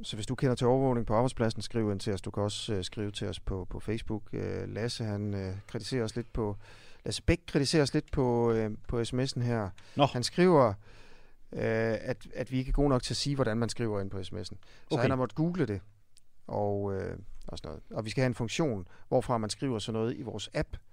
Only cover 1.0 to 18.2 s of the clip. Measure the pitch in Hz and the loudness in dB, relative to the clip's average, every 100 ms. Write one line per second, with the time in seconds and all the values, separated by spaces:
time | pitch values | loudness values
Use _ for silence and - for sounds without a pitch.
1 | 107 110 127 - 110 110 104 120 110 98 | 2 4 2 2 0 0 -2 0 0 0
2 | - 98 - 101 101 101 - 101 90 - | -2 -2 -2 0 0 -2 -2 -2 -2 -4
3 | 104 101 101 95 - 98 90 98 - 107 | -6 -4 -6 -6 -4 -4 -4 -4 -2 -2
4 | - 107 - - 98 95 95 101 117 - | -2 -4 -4 -4 -4 -4 -4 -4 -4 -2
5 | 110 101 104 101 95 98 - 120 110 131 | -2 -2 -2 -2 -4 -6 -8 -8 -4 -2
6 | 110 120 113 - 107 101 - - - - | -2 -4 -6 -2 -2 -4 -10 -18 -18 -12
7 | - - - 170 - 160 139 165 139 151 | -6 -2 2 2 2 2 4 4 4 2
8 | - - 127 120 117 113 110 107 - 120 | 0 2 4 4 4 4 2 -2 -4 -2
9 | 113 123 135 131 120 117 98 - - - | 0 0 0 0 0 0 -2 -6 -6 4
10 | 139 123 120 - 180 160 120 98 - - | 4 4 -2 4 8 8 8 4 -8 -18
11 | - - - - - - 113 113 113 110 | -18 -18 -18 -18 -10 -4 0 2 2 0
12 | - - - - - 131 131 135 143 127 | -2 -6 -8 -8 -4 -2 2 4 6 4
13 | - 120 143 139 120 110 117 - 117 104 | 2 -2 0 2 2 2 0 0 0 0
14 | 98 98 95 95 98 - - - - 151 | -2 -4 -6 -6 -8 -12 -16 -16 -2 2
15 | 123 131 127 - 160 180 123 101 - - | 2 2 0 0 0 2 0 -2 -6 -20
16 | - - - - - 107 104 101 101 95 | -20 -20 -20 -16 -6 -2 0 0 -2 -2
17 | 92 87 98 - - 82 73 76 - 170 | -4 -8 -10 -10 -8 -8 -10 -12 -10 -6
18 | 110 107 | -4 2